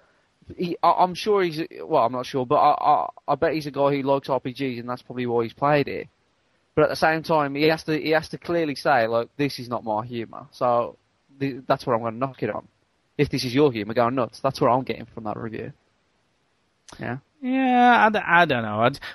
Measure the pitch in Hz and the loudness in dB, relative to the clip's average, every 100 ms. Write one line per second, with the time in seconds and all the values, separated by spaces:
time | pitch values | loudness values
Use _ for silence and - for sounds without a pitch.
0 | _ _ _ _ - - 180 - 165 - | _ _ _ _ -20 -8 -6 0 2 4
1 | 180 175 220 202 180 151 165 60 80 156 | 2 0 0 2 2 -2 -8 -10 -2 2
2 | 117 123 131 139 123 143 147 - - 139 | 2 0 -4 -4 0 4 4 4 2 2
3 | - - - 143 160 156 147 135 139 143 | 0 -8 -6 -2 0 -2 -6 0 0 2
4 | 135 139 - 131 139 120 135 120 120 123 | 0 0 0 -4 -4 -6 -6 -6 -8 -10
5 | - 127 123 120 113 - 143 147 127 95 | -10 -6 -2 0 -2 -2 2 2 0 -4
6 | - _ _ _ _ _ _ - 151 - | -10 _ _ _ _ _ _ 2 2 2
7 | 170 160 151 160 143 139 156 156 - 156 | 2 0 0 0 0 2 2 2 -2 -4
8 | 151 156 160 151 - 175 160 135 165 135 | 0 0 0 -10 -4 -2 -2 -2 2 2
9 | 113 117 117 - 143 - 123 117 117 107 | 2 0 -2 -4 -4 -4 -6 -6 -4 -4
10 | 120 120 107 - 147 - 127 120 98 - | -4 -8 -10 -12 -18 -2 2 2 0 -8
11 | _ _ _ 139 135 127 131 135 - 113 | _ _ _ _ -6 -6 -2 -2 0 -2
12 | 117 113 135 131 113 - - _ _ _ | -2 -6 -8 -6 -6 -6 -12 _ _ _
13 | _ - 143 139 123 120 151 113 101 113 | _ -2 -2 -2 -2 2 2 2 -4 0
14 | 117 131 117 - 135 - 135 123 123 - | 0 0 -4 -2 -4 0 2 2 0 -8
15 | 117 - 107 120 117 107 113 - _ _ | -10 -12 -10 -10 -10 -10 -12 -16 _ _
16 | _ _ _ _ _ _ _ _ - - | _ _ _ _ _ _ _ _ -20 -12
17 | 127 127 - _ 254 262 262 247 247 233 | -10 -10 -12 _ -6 -2 2 4 6 6
18 | 214 208 - 170 175 127 110 107 120 139 | 4 2 2 4 4 2 -2 2 2 0
19 | - | -10